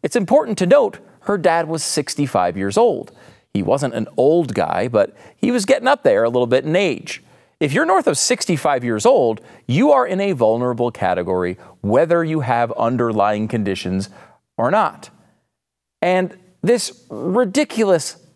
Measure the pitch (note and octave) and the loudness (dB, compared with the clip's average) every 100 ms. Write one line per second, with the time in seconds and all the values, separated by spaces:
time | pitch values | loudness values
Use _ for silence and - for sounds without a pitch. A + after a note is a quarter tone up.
0 | - B3 F#3 C#4 C4 G#3 F3+ C#4+ A3 - | -2 -2 2 2 2 -2 4 4 2 -4
1 | - _ - G3+ E3 E3 D#3 D#3+ - - | -20 _ -4 0 2 0 -2 -4 -4 -4
2 | D3 - C#3+ F#2+ F2+ F2+ G2 G#2+ A#3 C#3 | -4 -4 -2 0 0 -2 -2 2 2 0
3 | - - - _ _ G2+ F2+ C3+ C3+ A#2 | -10 -20 -20 _ _ -4 0 0 -2 -4
4 | A2 - C3 E3+ C#3+ G2+ E2 E2 A#2+ A2+ | -6 2 4 4 0 -2 -2 -2 0 0
5 | G2 - - _ G#3+ A#3+ G3 C4 B3 C#4 | 0 -4 -20 _ -2 0 0 2 2 2
6 | C3+ G#2 A#2 B2 A#2+ B2+ D3 E3+ F#3+ A#2 | 2 2 2 0 2 0 2 0 0 -4
7 | - - _ _ _ _ D3 E3 D#4+ F#4 | -10 -16 _ _ _ _ -2 0 2 2
8 | - D3 - B3 - D#3 D#3+ C#3 A#2+ A2 | 2 0 -2 -2 -2 -2 0 0 -2 0
9 | A3+ B3+ A#2+ A2 - - - C3+ C#4 C#4 | 2 4 2 -2 -10 -18 -2 2 4 4
10 | B3 F#3+ G3+ D3 A2 A2+ B2 A#2 A#2+ - | 2 -2 -2 2 2 2 -2 -2 -4 -2
11 | F#2 F2+ F2 F#2 F2+ F2+ - - G2+ A#2+ | -2 -2 -2 -2 -2 -6 -16 -10 0 0
12 | D#3+ E3+ E3 D#3 A#2+ A#2+ A#2 - A#2 B2 | 2 0 0 -2 -2 0 -2 -2 -2 0
13 | A#2 G#2+ G2+ G#2+ G#2+ A#2 G2+ F#2+ F#2 F#2+ | 0 0 0 0 -2 -4 -4 -4 -4 -4
14 | G2 - - _ _ - A#2+ G3+ F3 - | -6 -14 -20 _ _ -4 0 0 -2 -6
15 | - _ _ _ _ _ _ _ _ _ | -20 _ _ _ _ _ _ _ _ _
16 | F3 F#3 F3+ - _ _ F3+ A#3 - - | 0 0 -2 -8 _ _ 0 0 -2 -12
17 | _ A2 D3 G3+ A3+ A#3 D4+ - G#3 E3+ | _ -8 -2 0 0 0 -2 -2 2 2
18 | - - _ | 0 -14 _